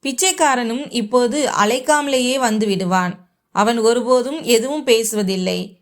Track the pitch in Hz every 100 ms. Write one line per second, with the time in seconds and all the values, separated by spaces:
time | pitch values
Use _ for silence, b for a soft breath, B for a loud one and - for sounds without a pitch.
0 | 277 254 370 370 311 254 233 233 285 240
1 | 214 247 240 277 269 - 208 254 262 294
2 | 285 269 247 262 247 214 214 190 185 185
3 | 180 - _ _ _ - 208 233 220 240
4 | 233 254 247 311 - 233 247 302 262 226
5 | 220 214 196 190 185 180 180 _